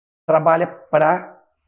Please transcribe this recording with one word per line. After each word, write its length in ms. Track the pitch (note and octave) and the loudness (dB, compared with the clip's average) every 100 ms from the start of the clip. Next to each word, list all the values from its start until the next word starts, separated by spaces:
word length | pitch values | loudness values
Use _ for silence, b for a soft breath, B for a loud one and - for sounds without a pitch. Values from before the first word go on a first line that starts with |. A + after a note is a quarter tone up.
| _ _ - | _ _ -2
trabalha 420 | D#3 D#3 E3 E3 | 0 2 0 -2
pra 760 | - - D3+ D#3 F3+ - - _ _ | -10 -4 0 0 -2 -6 -20 _ _